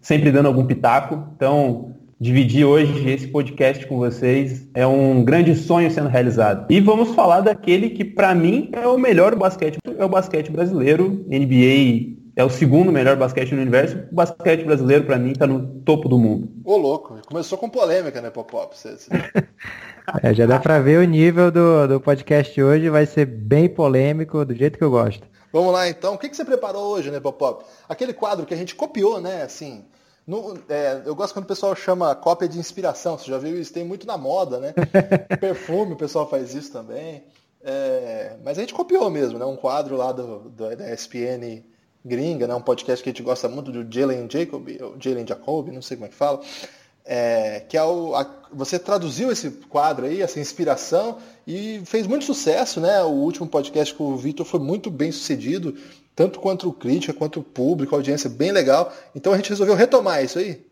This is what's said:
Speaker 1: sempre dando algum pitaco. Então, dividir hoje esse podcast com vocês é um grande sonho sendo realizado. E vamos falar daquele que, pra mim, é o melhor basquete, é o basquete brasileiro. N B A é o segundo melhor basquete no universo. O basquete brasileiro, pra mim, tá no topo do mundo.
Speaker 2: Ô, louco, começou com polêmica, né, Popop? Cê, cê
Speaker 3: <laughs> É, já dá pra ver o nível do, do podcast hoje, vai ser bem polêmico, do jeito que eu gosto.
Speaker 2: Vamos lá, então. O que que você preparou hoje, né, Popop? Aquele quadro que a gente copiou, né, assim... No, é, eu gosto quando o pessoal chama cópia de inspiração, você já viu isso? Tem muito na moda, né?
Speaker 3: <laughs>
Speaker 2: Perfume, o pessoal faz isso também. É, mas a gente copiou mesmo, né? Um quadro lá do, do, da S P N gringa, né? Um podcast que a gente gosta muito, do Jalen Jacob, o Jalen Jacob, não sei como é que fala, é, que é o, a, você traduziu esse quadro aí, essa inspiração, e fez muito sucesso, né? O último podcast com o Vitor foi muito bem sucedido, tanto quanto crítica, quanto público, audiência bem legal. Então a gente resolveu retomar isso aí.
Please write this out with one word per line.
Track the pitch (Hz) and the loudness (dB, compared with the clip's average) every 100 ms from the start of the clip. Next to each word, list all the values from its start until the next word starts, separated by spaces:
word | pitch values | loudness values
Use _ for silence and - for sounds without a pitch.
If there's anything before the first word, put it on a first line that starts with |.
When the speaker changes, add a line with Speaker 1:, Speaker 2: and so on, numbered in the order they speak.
Speaker 1:
sempre | - 151 147 | 2 4 6
dando | 139 143 | 6 6
algum | 127 127 | 4 2
pitaco. | 135 120 131 139 151 - - | 2 2 2 0 -8 -10 -2
Então, | 135 147 139 117 123 - - _ | 2 2 2 -2 -8 -18 -20 _
dividir | 117 127 127 123 143 | 2 4 4 4 6
hoje | 147 147 139 131 | 6 4 0 -2
esse | 131 131 | -2 -2
podcast | 147 135 - 135 135 - | -4 -4 0 0 0 -6
com | 131 | -2
vocês | 123 117 127 135 135 127 - | -2 0 2 2 0 -6 -8
é | - 127 | 0 2
um | 135 135 131 | 4 4 4
grande | 117 160 165 | 6 6 6
sonho | 151 - 170 170 | 2 2 2 4
sendo | 160 143 | 2 0
realizado. | 123 123 113 107 98 - | 2 2 4 2 2 2
E | 180 | 4
vamos | 202 214 226 | 6 4 2
falar | - 185 175 | 4 6 6
daquele | 202 202 - 180 226 | 4 0 2 2 2
que, | - | -4
pra | 190 - 196 | -8 2 4
mim, | 175 165 233 - | 4 4 2 -2
é | 233 240 | -2 0
o | 254 | 2
melhor | 254 180 240 226 | 4 6 6 4
basquete, | 190 185 156 156 - | 0 0 -4 -4 -10
é | 240 | -4
o | 196 | 0
basquete | 190 185 160 156 | 2 0 -4 -4
brasileiro. | 156 175 190 131 160 190 196 - | -2 0 2 4 4 2 0 -2
N | 135 135 | 0 4
B | 127 127 135 135 117 - - | 6 6 6 4 2 -2 -10
A | - - | -10 0
é | |
o | 131 | 0
segundo | 131 147 143 185 | 4 4 6 6
melhor | 151 131 135 | 4 4 4
basquete | 127 131 127 | 2 0 -2
no | 139 | -2
universo. | 131 123 151 185 - | 2 2 2 -2 -6
O | 170 | 0
basquete | 170 - - 160 | 0 0 0 0
brasileiro, | 160 143 131 143 | 2 0 4 4
pra | 135 127 | 4 0
mim, | 123 | -2
tá | 135 143 | 0 0
no | 131 127 - | 0 -4 -6
topo | - 151 139 | 0 0 4
do | 127 | 4
mundo. | 110 104 - - | 4 2 -4 -12
Speaker 2:
Ô, | - 202 | 0 2
louco, | 143 135 - 110 - | 2 -2 -6 -20 -10
começou | 156 165 190 | -10 -6 -8
com | 233 | -6
polêmica, | 247 185 180 160 123 | -2 0 0 -2 -8
né, | 117 | -12
Popop? | 117 110 117 - - | -12 -10 -10 -10 -14
Cê, | 110 107 | -18 -18
cê | - | -4
Speaker 3:
<laughs> | - - 214 - _ - - - - - - | -4 -2 -4 -4 _ -18 -18 -20 -16 -8 0
É, | 120 | 2
já | 110 117 | 4 4
dá | 131 | 4
pra | 151 156 | 4 4
ver | 135 160 | 6 6
o | |
nível | 180 160 165 170 175 | 6 4 4 6 4
do, | 170 170 160 139 | 6 4 6 4
do | 135 | 2
podcast | 135 139 - 147 143 - | 2 0 2 2 2 2
hoje, | 135 151 165 | 4 4 4
vai | 151 151 | 2 2
ser | - 139 | 2 0
bem | 113 107 143 180 | -2 2 4 4
polêmico, | 180 147 131 139 156 156 156 139 | 2 2 4 2 0 -4 -4 -4
do | 120 | 0
jeito | 143 151 | -2 0
que | |
eu | 156 | 2
gosto. | 123 113 104 - _ _ | 2 2 -2 -16 _ _
Speaker 2:
Vamos | 156 180 | 0 2
lá, | 180 180 | 2 0
então. | 170 185 | -2 -6
O | 196 | -6
que | 285 | -10
que | 285 | -10
você | 262 | -2
preparou | 254 214 196 202 | -2 -2 -6 -6
hoje, | 208 143 | -4 -6
né, | 143 | -6
Popop? | 139 135 135 113 - - _ | -6 -2 -4 -4 -16 -20 _
Aquele | 156 175 | -8 -8
quadro | 175 214 196 147 | -6 -4 -4 -6
que | |
a | 170 | -8
gente | 180 | -10
copiou, | - 302 - 202 220 | -8 -8 0 0 0
né, | 175 185 | -8 -8
assim... | 139 - 147 113 101 _ _ _ - | -10 -12 -18 -18 -20 _ _ _ -12
No, | 202 214 180 - | -12 -10 -16 -8
é, | 147 143 135 135 | -4 -4 -4 -8
eu | 147 | -8
gosto | 196 | -8
quando | 202 185 | -8 -10
o | |
pessoal | 190 196 190 | -6 -4 -4
chama | - 180 165 135 | -2 0 0 0
cópia | - 170 175 | 0 0 -2
de | 165 | -6
inspiração, | 160 - 180 - 175 156 | -12 -6 -6 -4 -8 -8
você | - | -8
já | 131 | -8
viu | 147 175 | -6 -8
isso? | 156 | -10
Tem | 170 | -10
muito | 170 190 214 | -10 -12 -10
na | 196 | -8
moda, | 135 175 175 123 | -4 -4 -2 -6
né? | 185 190 - 196 | -6 -4 2 2
Speaker 3:
<laughs> | - 190 - 190 | 2 -2 -2 -4
Speaker 2:
Perfume, | 190 185 - 175 208 | -4 -6 -4 -4 -4
o | 156 | -6
pessoal | 147 156 147 | -6 -6 -4
faz | 139 123 131 | -6 -6 -12
isso | 143 | -14
também. | 123 110 117 156 - _ _ _ _ | -18 -14 -14 -14 -18 _ _ _ _
É, | 139 135 135 131 120 110 107 113 135 | -10 -6 -4 -4 -6 -10 -10 -12 -10
mas | 147 | -8
a | |
gente | 233 | -8
copiou | - 359 370 226 | -6 0 0 0
mesmo, | 156 131 113 | -2 -4 -4
né? | |
Um | 127 135 | -8 -4
quadro | 135 123 143 131 | -2 -2 -4 -4
lá | 127 | -4
do, | 127 123 104 113 | -4 -10 -14 -18
do, | 113 110 117 | -12 -10 -10
da | 202 | -12
S | 113 - | -12 -12
P | 123 | -8
N | 120 123 120 113 _ _ _ _ 123 | -8 -6 -10 -16 _ _ _ _ -8
gringa, | 120 151 156 120 | -6 -4 -4 -4
né? | 120 | -4
Um | |
podcast | 120 120 - 123 | -2 -2 -2 -4
que | - | -4
a | |
gente | 120 | -8
gosta | 120 123 - | -6 -4 -4
muito, | 135 135 | -8 -12
do | 120 113 | -12 -8
Jalen | 120 139 127 120 | -2 -2 -2 -6
Jacob, | 139 165 139 - | -6 -6 -8 -14
o | - 120 - | -16 -16 -10
Jalen | 131 123 113 | -6 -6 -6
Jacob, | 110 - 156 147 | -10 -6 -6 -8
não | 127 | -14
sei | - 123 | -14 -14
como | 104 | -14
é | |
que | _ | _
fala, | 143 139 - - - _ _ _ | -4 -4 -10 -18 -20 _ _ _
é, | - 123 117 117 107 104 - | -8 -4 0 0 -2 -8 -6
que | 156 | -2
é | |
o, | 160 175 165 139 | 0 -2 -4 -4
a, | 139 - _ | -6 -10 _
você | 143 135 180 | -12 -6 -6
traduziu | 180 202 170 127 254 | -4 -4 -4 -6 -4
esse | 226 151 - - | -4 -8 -14 -6
quadro | 147 156 135 127 | -2 -2 -2 -6
aí, | 180 | -4
essa | 185 147 | -6 -6
inspiração, | 139 - 160 135 - 165 226 226 - _ - | -12 -6 -4 -4 -2 -2 -2 -10 -18 _ -14
e | 175 214 214 | -12 -10 -12
fez | 175 226 196 | -6 -4 -2
muito | 277 | -4
sucesso, | 277 - - 240 247 - | -4 -4 0 0 -2 -2
né? | 170 202 | 0 2
O | 170 | 0
último | 139 151 175 165 | 0 -2 -4 -4
podcast | 151 143 151 147 | -4 -2 -4 -4
com | - 147 | -4 -6
o | 131 | -4
Vitor | 131 147 165 | -6 -8 -4
foi | 175 | -4
muito | 139 202 208 | -4 -6 -6
bem | 147 156 | -4 -4
sucedido, | - - 131 113 185 170 - - - _ - | -4 -6 -6 -4 -6 -6 -12 -18 -20 _ -2
tanto | 180 - | -2 0
quanto | 196 185 185 | -6 -4 -6
crítica, | - - 170 - | -6 -2 -2 -2
quanto | 147 151 160 | -6 -6 -8
público, | 139 - 127 170 135 | -12 -4 -2 0 0
audiência | 147 135 143 123 | -2 -2 -4 -4
bem | 117 165 | -4 0
legal. | 202 135 139 175 - - | 0 4 2 2 -6 -18
Então | 143 180 | -6 0
a | 190 | 0
gente | 202 | 0
resolveu | 202 202 190 | -2 2 4
retomar | 247 262 196 156 | 4 4 2 -2
isso | 131 170 | -2 -4
aí. | 202 151 _ | -6 -8 _